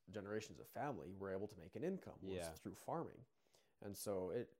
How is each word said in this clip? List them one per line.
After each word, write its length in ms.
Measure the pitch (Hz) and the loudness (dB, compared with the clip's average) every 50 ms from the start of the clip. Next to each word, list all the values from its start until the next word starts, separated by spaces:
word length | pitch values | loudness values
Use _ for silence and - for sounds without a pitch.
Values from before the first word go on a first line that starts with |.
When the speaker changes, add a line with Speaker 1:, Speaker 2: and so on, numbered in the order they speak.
| _ - 92 | _ -4 -4
Speaker 1:
generations 460 | 107 95 101 104 110 107 - 92 67 | -2 0 2 2 2 2 0 -4 -10
of 80 | - - | -10 -6
family 400 | - - 123 147 127 87 69 87 98 95 | -2 0 2 2 2 0 -2 -4 -4 -2
were 140 | 98 98 95 | 0 2 4
able 160 | 95 101 101 | 2 2 0
to 60 | 104 90 | -2 -6
make 160 | 80 87 - | -10 -6 -2
an 80 | 107 131 | 2 2
income 300 | 180 190 185 - - - - - | 2 2 2 -2 -6 -8 -6 -2
was 120 | 95 95 | 0 0
Speaker 2:
Yeah. 120 | 90 85 82 80 82 - | 2 2 0 -2 -4 -4
Speaker 1:
through 120 | 104 92 | -6 -6
farming. 500 | - - - 139 170 156 90 - - - - _ _ _ _ - - - _ _ _ 104 | -4 -2 0 2 2 2 0 -4 -8 -14 -18 _ _ _ _ -20 -20 -20 _ _ _ -6
And 120 | 104 98 | -6 -4
so 340 | - - 107 101 92 92 90 | -2 2 2 4 4 4 4
it, 180 | 85 120 120 - - - | 2 2 0 -2 -6 -14